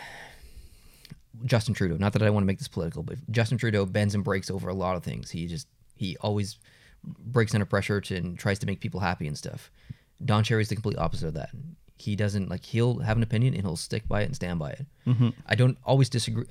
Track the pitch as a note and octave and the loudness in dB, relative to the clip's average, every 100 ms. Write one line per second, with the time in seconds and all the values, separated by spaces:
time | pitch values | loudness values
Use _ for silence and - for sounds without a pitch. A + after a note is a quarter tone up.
0 | - - - - - - - - - - | -14 -16 -18 -20 -20 -20 -20 -20 -20 -20
1 | - - _ A2 B2 A#2 A2 G2+ F#2 D#2+ | -20 -20 _ -10 0 2 2 0 0 2
2 | G#2 G#2 G#2+ G#2 G2 F#2 - - E2 D#2 | 2 4 6 6 4 2 -4 -4 -4 -4
3 | D#2+ - - A2+ A2 A#2+ A#2 G#2 G2 G#2 | -8 -8 -2 0 2 2 2 2 2 2
4 | G#2 G#2 G2 G2 - F#2 F2+ F#2+ F#2 F2+ | 2 2 0 -2 -2 -4 -4 -2 -2 -2
5 | - A#1 - E2+ E2+ E2 - _ - - | -4 -8 -8 -6 -6 -6 -10 _ -20 -8
6 | F#2+ - G#2+ G#2 G2+ - _ _ - - | -6 -4 -2 -2 -2 -8 _ _ -20 -18
7 | - - A#2 B2 G#2+ A2 G2+ G2+ - G2+ | -16 -14 0 2 4 2 2 2 2 0
8 | - F#2 F2+ F2 G2+ G2 G#2 F#2+ A2 F#2 | -2 -4 -4 -2 -2 0 -2 -4 -4 -2
9 | F#2 F2+ D2+ D2 - - - - - - | -2 -2 -4 -6 -8 -12 -16 -20 -20 -20
10 | _ - - G#2+ G#2+ A2 G#2+ G#2 G#2+ - | _ -6 2 2 4 2 0 -2 -4 -2
11 | E2 - - - - C3 D#3+ - - - | -2 -2 -4 -6 -8 -12 -14 -16 -20 -10
12 | - G2 G#2 G2+ F2 F2 - A2+ A#2+ A#2+ | -4 0 0 0 -2 -6 -4 0 2 2
13 | A2 A2+ A2+ A2 B2+ - F#2+ - - A2 | 2 2 2 2 2 2 -2 -4 -6 -6
14 | - G#2 G#2+ C3+ F2+ F2 D2 - C#3 _ | 0 0 0 -2 -4 -4 -4 -8 -12 _
15 | - A#2+ A#2+ - - G#2+ B2+ B2 - C3+ | 0 4 2 0 0 4 4 2 2 4
16 | C3+ A#2 - A2+ B2+ | 4 2 -2 -2 -4